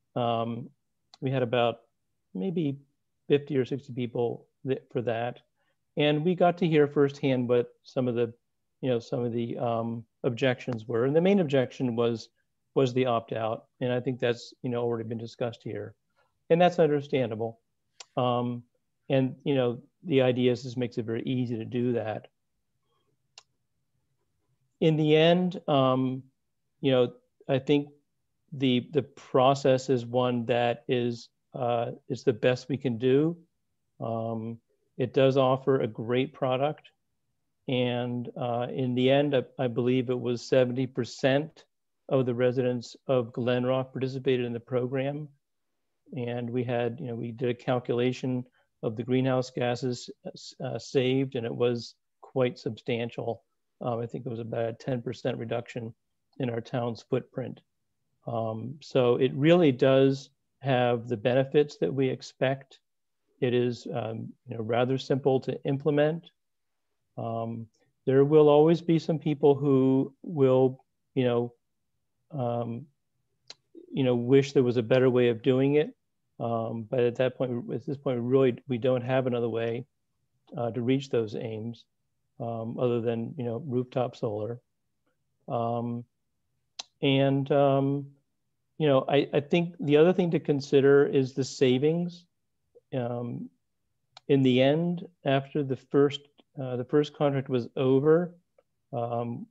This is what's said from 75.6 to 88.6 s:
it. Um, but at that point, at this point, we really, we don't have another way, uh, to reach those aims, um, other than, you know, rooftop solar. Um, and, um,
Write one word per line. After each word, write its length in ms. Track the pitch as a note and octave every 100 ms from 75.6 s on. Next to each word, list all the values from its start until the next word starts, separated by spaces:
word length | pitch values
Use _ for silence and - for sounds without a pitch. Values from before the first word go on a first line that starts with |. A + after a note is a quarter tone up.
| C#3 D3
it. 200 | G#3+ - _ _ _ -
Um, 460 | A#2+ A#2 A2+ A#2 A2
but 120 | C3
at 140 | A#2+ A#2
that 220 | B2+ -
point, 340 | B2+ A#2+ A2+
at 120 | - -
this 120 | C#3
point, 240 | C#3+ B2
we 80 | A#2+
really, 280 | C3+ C3 A#2 -
we 100 | B2
don't 240 | B2+ B2+
have 240 | A#2 C3 B2+
another 240 | A#2+ A#2
way, 360 | A2+ A#2 A#2 C3 _ _ _ _ _ _ D3
uh, 140 | A#2
to 100 | A2+
reach 280 | A#2+ C3+ C#3
those 260 | A#2+ G#2+ -
aims, 500 | A2+ A2 A#2 A#2 _ _ _ _ _ -
um, 380 | A#2+ A#2 A2+ -
other 220 | B2 A#2+
than, 340 | A#2 A#2 A#2 C3+
you 60 |
know, 200 | A#2+ A#2 D#3+
rooftop 500 | B2 B2+ C3+ A#2+ -
solar. 440 | A#2+ G#2 G#2+ A#2+ _ _ _ _ _ _ _ _ -
Um, 560 | A#2+ A#2 A#2 A#2+ A#2+ A#2+ _ _ _ _ _ _ - - -
and, 480 | C#3+ C3+ C#3 C#3 C3+
um, 560 | D3 C#3 C3+ C#3 C#3+ C#3 - _ _ _ _